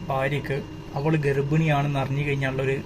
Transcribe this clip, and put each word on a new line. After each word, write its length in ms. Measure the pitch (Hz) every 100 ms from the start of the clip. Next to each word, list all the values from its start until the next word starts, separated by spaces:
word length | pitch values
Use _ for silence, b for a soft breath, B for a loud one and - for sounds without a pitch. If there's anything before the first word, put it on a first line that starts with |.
| -
ഭാര്യക്ക് 480 | 135 135 143 127 139 - - - 139
അവൾ 160 | 151 160 143
ഗർഭിണിയാണെന്ന് 760 | 139 139 156 160 143 143 143
അറിഞ്ഞു 200 | 131 139
കഴിഞ്ഞാലുള്ളൊരു 520 | 147 139 135 131 135 139